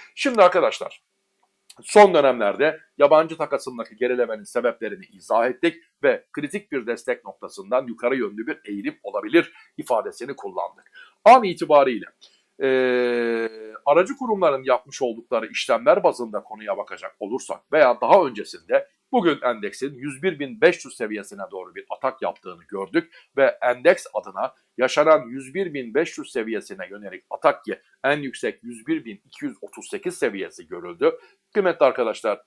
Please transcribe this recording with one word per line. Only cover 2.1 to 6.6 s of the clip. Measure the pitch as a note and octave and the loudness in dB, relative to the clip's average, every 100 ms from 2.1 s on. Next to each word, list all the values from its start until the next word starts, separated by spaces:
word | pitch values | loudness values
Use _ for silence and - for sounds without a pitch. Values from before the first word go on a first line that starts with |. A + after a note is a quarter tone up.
dönemlerde | E3+ C#3 A#2+ G#2 G2+ D3 D#3 _ - | 8 4 4 0 2 0 0 _ 2
yabancı | C#3+ D#3 D#3+ D#3+ | 6 6 4 -2
takasındaki | D3 C#3 - B2 A2 G#2+ | -4 -4 -6 -10 -12 -4
gerilemenin | B2 B2 A#2 A2 | -2 0 -2 -4
sebeplerini | G2+ A#2+ A#2+ - G#2+ F#2+ | -6 -2 -2 -2 -8 -10
izah | F#2 _ - A2 A#2+ | -18 _ -2 0 0
ettik | B2 E3+ D#3+ _ _ | 0 -4 -4 _ _
ve | C#3 A2 _ | 0 0 _
kritik | - C#3+ G3+ | -10 -8 -10